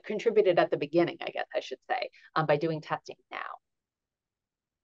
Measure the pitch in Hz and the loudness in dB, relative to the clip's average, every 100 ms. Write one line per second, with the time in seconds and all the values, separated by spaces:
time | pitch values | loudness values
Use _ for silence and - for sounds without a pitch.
0 | - 214 233 208 185 175 165 165 151 170 | 0 -4 0 4 4 6 4 2 0 2
1 | 165 - - - - 135 - - - - | 2 0 -8 -6 -6 -6 -6 -10 -4 -4
2 | - _ - - 156 151 160 156 - 156 | -4 _ -8 -2 2 2 2 -4 -4 -8
3 | - - - - - - _ _ _ _ | -8 -18 -14 -12 -10 -12 _ _ _ _
4 | _ _ _ _ _ _ _ _ | _ _ _ _ _ _ _ _